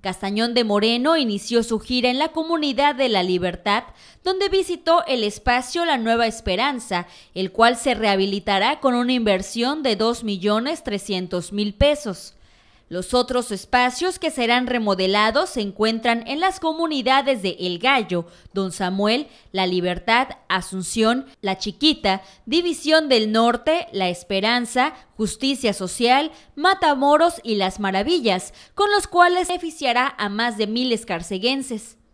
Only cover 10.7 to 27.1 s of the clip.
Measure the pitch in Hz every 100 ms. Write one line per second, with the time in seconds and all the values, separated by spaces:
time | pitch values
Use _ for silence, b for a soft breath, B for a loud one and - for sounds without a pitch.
10.7 | 320 - 202 - 185 180 180 170 202 208
11.7 | 202 190 - 226 170 - - b b b
12.7 | b b 175 185 247 247 247 233 196 -
13.7 | 247 247 247 359 359 320 302 233 247 254
14.7 | 240 214 190 190 208 214 240 359 254 202
15.7 | 185 220 226 240 233 226 285 370 370 330
16.7 | 320 330 294 240 269 277 254 185 - 180
17.7 | 175 240 269 180 175 170 B B 196 190
18.7 | - 185 190 208 240 294 B B 190 185
19.7 | 180 175 175 - 233 262 - _ 185 175
20.7 | 190 180 226 220 247 269 B 196 190 208
21.7 | - 302 285 202 190 B B - 311 349
22.7 | 311 294 320 302 240 214 220 233 240 311
23.7 | 330 - 202 180 175 - 196 214 240 233
24.7 | 247 277 285 B - 214 - 269 269 226
25.7 | 196 185 - 240 262 311 B B - 349
26.7 | 381 339 277 285